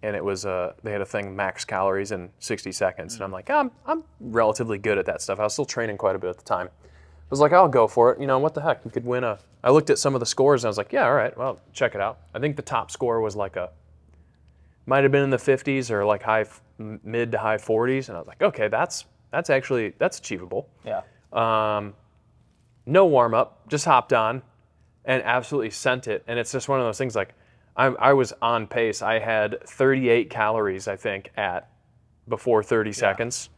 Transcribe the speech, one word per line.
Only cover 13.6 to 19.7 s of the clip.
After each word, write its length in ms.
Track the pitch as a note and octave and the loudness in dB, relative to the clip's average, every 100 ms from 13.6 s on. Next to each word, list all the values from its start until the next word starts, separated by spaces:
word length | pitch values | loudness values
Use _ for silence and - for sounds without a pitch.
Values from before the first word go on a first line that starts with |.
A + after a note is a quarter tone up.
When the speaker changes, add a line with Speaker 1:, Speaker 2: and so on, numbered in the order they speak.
| F2 - _ _ _ _ _ _ _ _ _ _ - | -10 -12 _ _ _ _ _ _ _ _ _ _ 0
Speaker 1:
might 180 | C3+ | 2
have 80 | C#3 | 4
been 100 | C#3 | 4
in 80 | C#3 | 2
the 80 | C3 | 0
fifties 520 | - C3 - C3+ A#2+ | 2 0 2 -2 0
or, 120 | G#2+ | 0
like, 180 | G2+ G#2 | 2 0
high 160 | A2+ A2 | 2 0
f-, 200 | G#2+ - _ _ | 0 -8 _ _
m-, 200 | A2 A2 | -14 -14
mid 260 | - A#2 A#2 | -8 -4 -2
to 60 | A2+ | -2
high 200 | G#2+ G#2+ | -2 -2
forties. 500 | - A2 A#2+ C3+ C3 | 0 0 2 -2 -4
And 80 | F#2 | -12
I 40 | |
was 60 | - | -14
like, 160 | - | -2
"Okay, 240 | G3 - G#2+ | -2 0 -2
that's, 360 | A2 F3 - - _ _ | 0 -2 -4 -14 _ _
that's 180 | C#3 F3 | -6 0
actually, 400 | C3+ B2+ | 0 0